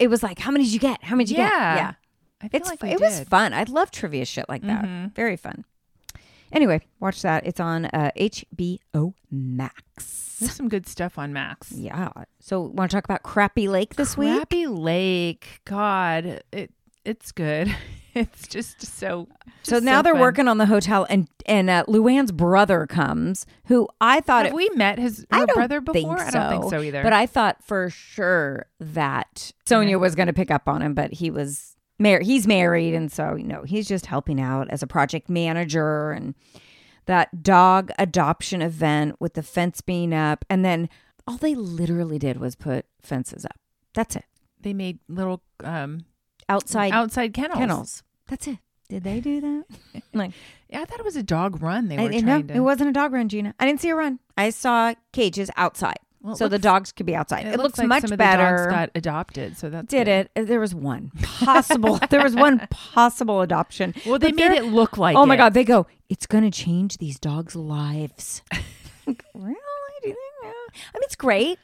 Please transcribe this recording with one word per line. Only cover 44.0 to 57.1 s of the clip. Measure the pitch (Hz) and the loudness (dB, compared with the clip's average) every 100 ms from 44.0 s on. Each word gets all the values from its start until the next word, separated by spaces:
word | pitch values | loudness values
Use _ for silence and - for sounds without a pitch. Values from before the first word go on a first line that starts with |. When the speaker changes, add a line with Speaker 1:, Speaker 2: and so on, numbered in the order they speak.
| 226 - | -6 -8
Speaker 1:
it. | - _ _ _ | -16 _ _ _
Speaker 2:
They | 202 | -10
made | 196 185 165 - | -8 -8 -10 -12
little, | 175 185 180 _ - | -8 -6 -6 _ -16
um, | - 165 139 160 165 _ _ _ - | -10 -8 -8 -12 -16 _ _ _ -4
Speaker 1:
Outside | 202 - 220 202 | -2 -2 -2 0
Speaker 2:
outside | 220 226 254 240 | 0 0 -2 -4
kennels. | 226 302 330 | -4 -4 -2
Speaker 1:
kennels. | 247 165 - - _ _ - | -2 -2 -6 -16 _ _ -14
That's | 269 294 | -12 -10
it. | 220 _ _ - | -12 _ _ -14
Did | 196 | -10
they | 185 220 | -6 -6
do | 285 294 | -4 -4
that? | 294 294 - - _ | -2 -6 -8 -18 _
Speaker 2:
<laughs> | 226 - | -20 -6
Speaker 1:
Like, | 214 185 - - - _ | -4 -4 -8 -20 -20 _
Speaker 2:
Yeah, | 285 | -12
I | |
thought | 330 480 | -10 -8
it | |
was | 427 311 | -6 -6
a | |
dog | 202 165 196 160 | -2 -2 -2 -4
run | 160 208 214 | -4 -2 -2
they | 151 | -2
Speaker 1:
I | |
Speaker 2:
were | 226 | -2
Speaker 1:
didn't | 226 | 2
Speaker 2:
trying | 226 294 285 | 2 2 0
Speaker 1:
know. | |
Speaker 2:
to | 247 | 2
Speaker 1:
It | |
wasn't | 254 269 285 | 2 2 2
a | |
dog | 277 294 | 2 0
run, | 254 220 | 0 -2
Gina. | 208 208 - | -4 -6 -2
I | 262 | 0
didn't | 294 | 0
see | 339 | 0
a | 320 | 0
run. | 302 254 _ - | -2 -6 _ -2
I | 214 | -2
saw | - 262 233 226 233 _ | 0 0 2 2 -2 _
cages | 254 202 185 196 - | -2 0 -2 -4 -2
outside. | 220 - 185 - _ _ | -2 -2 -4 -6 _ _
Speaker 2:
Well, | 202 | -10
it | - | -2
Speaker 1:
So | - | 0
the | 202 | 2
Speaker 2:
looks, | |
Speaker 1:
dogs | 208 190 196 | 4 4 2
could | - | -6
be | 170 | -4